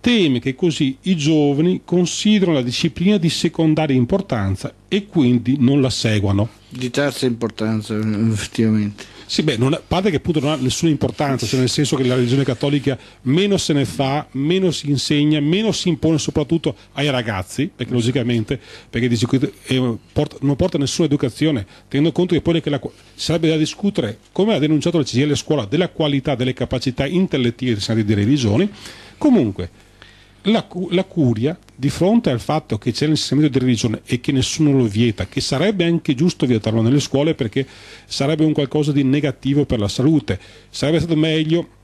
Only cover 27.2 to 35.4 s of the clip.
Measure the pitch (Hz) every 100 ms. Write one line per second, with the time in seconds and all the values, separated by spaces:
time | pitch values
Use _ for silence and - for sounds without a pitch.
27.2 | 190 143 120 117 127 107 98 113 104 104
28.2 | 104 143 117 107 202 - - - - -
29.2 | 302 240 113 95 87 - - - - -
30.2 | - _ 190 220 - 180 185 180 190 -
31.2 | 131 107 127 175 - - 139 - 175 233
32.2 | 226 120 - 156 - 104 - 110 151 151
33.2 | - 135 151 131 127 113 123 104 - 123
34.2 | - 135 123 - 151 135 117 101 120 104
35.2 | 95 -